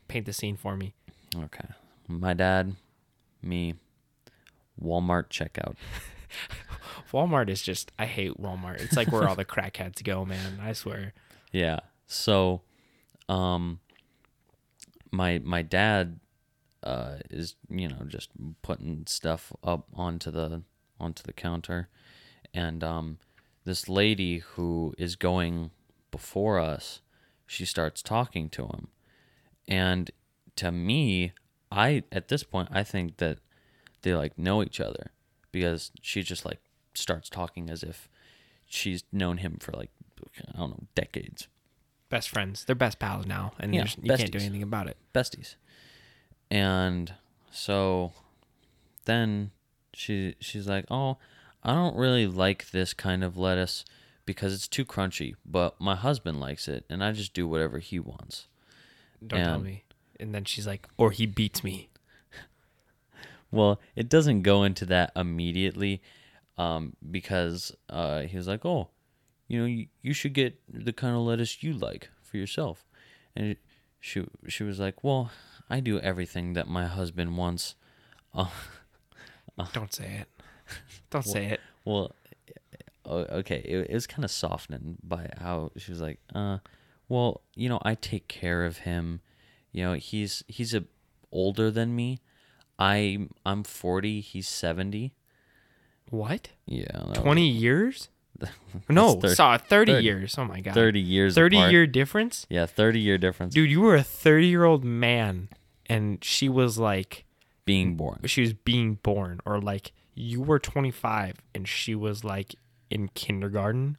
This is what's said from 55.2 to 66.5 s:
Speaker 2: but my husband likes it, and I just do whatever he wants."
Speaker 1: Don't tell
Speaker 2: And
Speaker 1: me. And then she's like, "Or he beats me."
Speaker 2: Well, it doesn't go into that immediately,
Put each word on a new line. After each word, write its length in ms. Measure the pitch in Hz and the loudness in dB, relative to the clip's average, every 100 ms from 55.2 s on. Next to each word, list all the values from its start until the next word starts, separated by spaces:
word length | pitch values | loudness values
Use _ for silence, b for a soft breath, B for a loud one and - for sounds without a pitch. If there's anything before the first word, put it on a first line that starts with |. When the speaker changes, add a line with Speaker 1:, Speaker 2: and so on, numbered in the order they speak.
| 67 - | -8 -10
Speaker 2:
but 360 | - 90 87 - | -4 0 0 0
my 160 | 95 95 | -2 -2
husband 420 | 123 139 85 73 | 0 -2 -2 -6
likes 300 | 67 76 - | -6 -8 -8
it, 160 | 65 - | -8 -8
and 140 | 87 | -4
I 80 | 104 | -4
just 240 | 107 98 | -4 -6
do 140 | - 85 | -4 -2
whatever 320 | 80 80 65 | 0 -2 -4
he 180 | 85 90 | -8 -8
wants." 480 | - - - - - _ b b b b b b 110 | -8 -12 -16 -18 -18 _ b b b b b b -6
Speaker 1:
Don't 140 | 107 | 0
tell 120 | 85 76 | 0 0
Speaker 2:
And 80 | |
Speaker 1:
me. 200 | 92 98 - _ _ - | -4 -10 -16 _ _ -14
And 120 | 107 | -8
then 120 | 104 | -8
she's 220 | 98 - 104 | -6 -6 -6
like, 180 | 98 - - | -8 -8 4
"Or 140 | 113 | 4
he 160 | 98 110 | 4 0
beats 380 | 98 107 - | 0 -2 -2
me." 260 | 98 87 - _ _ b b b b b b b b b _ B B B B | -6 -8 -12 _ _ b b b b b b b b b _ B B B B
Speaker 2:
Well, 300 | 107 104 101 b | 4 6 4 b
it 140 | b 117 | b 4
doesn't 340 | 160 151 107 | 6 6 6
go 220 | 95 101 | 6 6
into 200 | 101 92 90 | 6 2 2
that 260 | 90 85 90 | 4 4 0
immediately, 840 | 87 85 85 87 95 95 98 95 - b b b b | -2 -2 -2 0 0 0 -2 -2 -6 b b b b